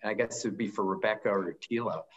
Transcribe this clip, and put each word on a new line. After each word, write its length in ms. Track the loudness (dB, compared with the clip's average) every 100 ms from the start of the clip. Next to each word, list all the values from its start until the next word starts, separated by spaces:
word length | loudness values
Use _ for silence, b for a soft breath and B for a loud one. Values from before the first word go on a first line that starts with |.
I 120 | -2
guess 280 | 0 0 0
it 60 | -2
would 80 | -2
be 120 | -2
for 160 | 2
Rebecca 440 | 2 2 2 2 2
or 260 | 2 0 -6
Thilo, 400 | -4 -2 0 -4 -8